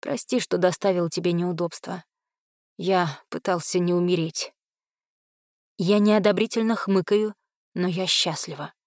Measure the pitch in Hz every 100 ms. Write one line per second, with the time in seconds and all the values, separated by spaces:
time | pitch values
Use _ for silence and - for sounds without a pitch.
0 | - 269 - 254 - 180 180 - 202 180
1 | 170 - 175 175 175 170 170 - - 180
2 | - _ _ _ _ _ _ - 175 190
3 | 175 139 _ - - 180 - 180 175 175
4 | 180 180 160 - - _ _ _ _ _
5 | _ _ _ _ _ _ _ _ 175 208
6 | 208 214 202 196 220 233 226 226 - 190
7 | 175 208 214 208 _ _ _ - 180 175
8 | 185 - 180 156 - 143 147 _